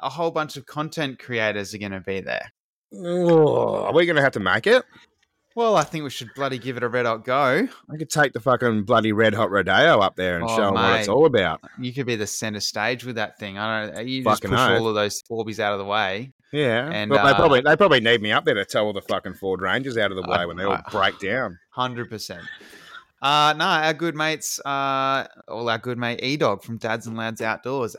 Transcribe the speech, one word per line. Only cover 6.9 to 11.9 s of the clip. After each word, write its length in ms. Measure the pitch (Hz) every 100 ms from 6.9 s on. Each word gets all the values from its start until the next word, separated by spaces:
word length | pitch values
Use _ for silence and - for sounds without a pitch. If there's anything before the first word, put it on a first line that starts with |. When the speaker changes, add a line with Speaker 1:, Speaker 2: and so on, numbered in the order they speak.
| 123 120
Speaker 1:
hot 180 | 113
go. 420 | 110 131 139 147 254 - -
Speaker 2:
I 60 | 156
could 140 | 156
take 240 | 156 143
the 60 | -
fucking 420 | 135 120 123 110
bloody 280 | 101 117 110
Red 200 | 104 113
Hot 180 | 107 104
Rodeo 500 | 98 90 98 156 131
up 140 | 95
there 220 | - 92 85
and 80 |
Speaker 1:
Oh, 100 | 80
Speaker 2:
show 140 | 113 101
'em 60 |
what 240 | 113 113 113
it's 80 | 107
Speaker 1:
mate. 60 |
Speaker 2:
all 100 | 123
about. 380 | 160 113 87 80 - -
Speaker 1:
You 140 | 127